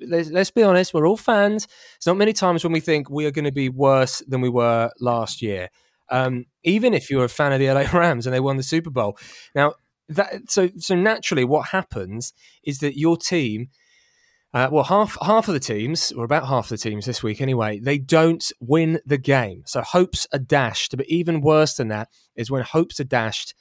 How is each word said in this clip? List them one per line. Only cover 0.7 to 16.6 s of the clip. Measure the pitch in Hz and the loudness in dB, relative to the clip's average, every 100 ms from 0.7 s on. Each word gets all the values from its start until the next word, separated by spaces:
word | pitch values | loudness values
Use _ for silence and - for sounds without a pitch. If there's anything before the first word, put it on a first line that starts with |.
| 180 185 | 4 2
we're | 165 160 | 2 2
all | 220 | 2
fans. | - 214 208 214 - | 2 2 2 0 -6
There's | - - _ - | -14 -20 _ 0
not | 185 | 2
many | 208 | 2
times | 214 185 170 | 2 2 2
when | 170 | 0
we | 165 | -2
think | 160 151 139 | 0 -2 -2
we | 143 151 | -4 -4
are | |
gonna | 147 143 | -2 -2
be | 139 131 | -2 -2
worse | 127 139 135 127 - - | 2 4 4 2 -2 -6
than | 131 | -2
we | 127 | 0
were | 120 120 117 117 - | 2 2 2 0 -2
last | 123 117 110 - | -2 0 -2 -6
year. | 110 95 90 _ _ _ - | -6 -6 -8 _ _ _ -4
Um, | 127 131 123 123 _ | -2 -2 -4 -8 _
even | 170 208 247 | 0 2 2
if | 185 - | 2 0
you're | 135 | 0
a | 123 | 0
fan | - 147 | 0 0
of | 135 | 2
the | 135 | 2
L | 135 | 2
A | 139 | 2
<laughs> | |
Rams | 170 170 123 120 | 2 2 0 -2
and | |
they | 127 | -2
won | 135 135 | 0 -2
the | |
Super | 131 160 165 | -2 -4 -2
Bowl. | 127 104 - - - - | -2 -4 -6 -14 -20 -6
Now, | 143 147 - _ _ - | 0 0 0 _ _ -6
that, | 156 196 196 - | -2 -2 -6 -4
so, | - 185 196 | 0 0 -2
so | - | -2
naturally | 180 208 220 - 156 | 2 2 0 -2 0
what | 123 147 - | 2 0 0
happens | 190 - 110 92 110 120 - _ _ | -4 -4 -8 -8 -10 -12 -14 _ _
is | - 139 | -10 -6
that | 143 139 | -4 0
your | 160 165 | 0 0
team, | - 175 127 107 127 _ _ _ _ _ _ _ _ | 0 -2 -2 -4 -10 _ _ _ _ _ _ _ _
uh, | 123 131 | 0 2
well, | 147 | 2
half, | 135 196 214 - | 4 2 2 -2
half | - 220 220 | 2 2 2
of | |
the | 156 | -2
teams, | - 107 117 165 - | -2 -4 -2 -2 -4
or | - | -4
about | 117 151 131 | -2 -2 0
half | 131 | -2